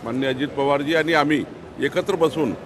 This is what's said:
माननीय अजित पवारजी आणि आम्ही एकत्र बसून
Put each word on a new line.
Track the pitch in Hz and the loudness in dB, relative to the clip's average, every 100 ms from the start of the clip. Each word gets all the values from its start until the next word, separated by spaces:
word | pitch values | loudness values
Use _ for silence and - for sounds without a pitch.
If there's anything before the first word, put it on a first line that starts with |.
माननीय | 117 123 135 | -4 -2 0
अजित | 127 139 | 0 -2
पवारजी | 135 139 143 143 160 | 0 2 2 2 0
आणि | 156 | 2
आम्ही | 160 147 151 98 - - - | 2 4 2 0 -8 -16 -4
एकत्र | 139 175 180 185 | -2 -2 -2 2
बसून | 160 156 139 90 | 2 2 -2 -2